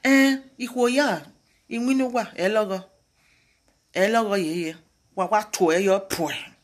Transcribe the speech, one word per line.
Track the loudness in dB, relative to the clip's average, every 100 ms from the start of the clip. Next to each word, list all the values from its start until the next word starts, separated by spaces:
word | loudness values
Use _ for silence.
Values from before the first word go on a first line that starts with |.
Eh, | 4 4 4 0 -8 _
ikwo | -10 -2 0
ya, | 2 0 -2 -8 _ _ _ _
inwinu | -6 -2 0 0
wa, | -2 -6 -4
elogo. | -2 0 -2 -6 -10 _ _ _ _ _ _ _ _ _ _
Elogo | 0 2 2 0 -2
ye | -2 -4
ye. | -6 -10 _ _ _ -6
Wa | 0
wa | 0
to | 0 0 2
e | 4
yo | 2 2 0
pwe. | -6 -6 -6 -12 _